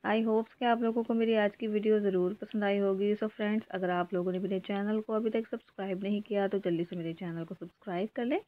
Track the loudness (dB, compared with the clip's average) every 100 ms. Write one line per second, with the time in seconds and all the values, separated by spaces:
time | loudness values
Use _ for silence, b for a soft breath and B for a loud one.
0 | 0 0 2 2 0 -2 2 2 2 0
1 | 0 2 4 4 2 0 -2 0 4 4
2 | 4 2 2 -2 -6 -2 2 2 2 2
3 | 2 0 -2 -2 -2 -2 -2 -4 0 0
4 | 0 0 0 -2 -2 -4 -2 -4 0 -2
5 | 0 -2 0 -2 -4 -10 _ -10 -6 -4
6 | -2 -2 -2 0 0 0 0 -2 -2 -4
7 | -6 -6 -8 -8 -8 -10 -14 _ -6 -4
8 | -4 -4 -2 -4